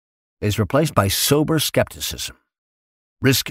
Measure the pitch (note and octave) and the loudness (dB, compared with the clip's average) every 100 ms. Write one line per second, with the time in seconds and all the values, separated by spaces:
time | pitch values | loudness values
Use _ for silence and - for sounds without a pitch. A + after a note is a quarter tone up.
0 | _ _ _ - G#2 G#2 G#2 C3+ D#3+ - | _ _ _ -4 -2 0 2 2 2 2
1 | G2 - - C#3+ D#3 D#3+ - - - - | 0 0 2 2 2 0 0 -2 -2 -4
2 | - - - - _ _ _ _ _ _ | -10 -8 -10 -12 _ _ _ _ _ _
3 | _ - C3+ B2+ - | _ -2 2 2 -2